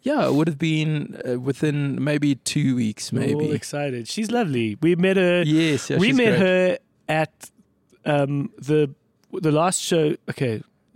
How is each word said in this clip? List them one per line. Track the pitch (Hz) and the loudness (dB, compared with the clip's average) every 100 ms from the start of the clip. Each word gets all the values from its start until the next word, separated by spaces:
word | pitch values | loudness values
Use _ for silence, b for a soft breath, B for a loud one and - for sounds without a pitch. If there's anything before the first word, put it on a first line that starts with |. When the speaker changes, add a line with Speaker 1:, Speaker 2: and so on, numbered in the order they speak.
Speaker 1:
yeah, | 254 294 147 | -2 0 2
it | |
would | 135 160 | 2 0
have | 139 | 0
been, | 165 156 156 151 - - 131 | 0 0 0 -2 -4 -10 -6
uh, | 123 | -4
within | 127 139 156 147 143 123 | -2 -2 -2 0 -2 -2
maybe | 135 147 147 | -2 0 0
two | 131 - 151 143 | 0 -2 0 0
weeks, | 127 110 107 - | 0 -2 -4 -6
Speaker 2:
We're | - 139 | -2 0
all | 147 | 0
Speaker 1:
maybe. | - | -2
Speaker 2:
excited. | 151 - 147 143 123 110 | -4 -6 -6 -6 -6 -8
She's | - 214 | -6 -2
lovely. | 240 202 131 113 104 | -2 0 0 -2 0
We | 156 175 | 0 2
met | 185 190 | 2 4
her. | 180 175 156 | 4 2 2
Speaker 1:
Yes, | 156 165 139 - | 2 2 0 0
yeah, | 151 | 2
Speaker 2:
we | 208 | 4
Speaker 1:
she's | 262 | 4
Speaker 2:
met | 233 170 | 4 4
Speaker 1:
great. | |
Speaker 2:
her | 185 185 185 180 _ _ - | 4 4 2 -2 _ _ -4
at, | 156 156 _ - _ _ _ _ _ | -2 -2 _ -20 _ _ _ _ _
um, | - 147 139 143 139 - | -2 0 0 -2 -4 -8
the, | 131 151 147 143 _ _ _ | 0 2 2 -4 _ _ _
the | - 156 | -4 0
last | 151 175 - | 2 2 -2
show. | - 170 151 - - | 0 0 2 -2 -8
Okay, | - 131 110 - _ _ | -4 -4 -4 -10 _ _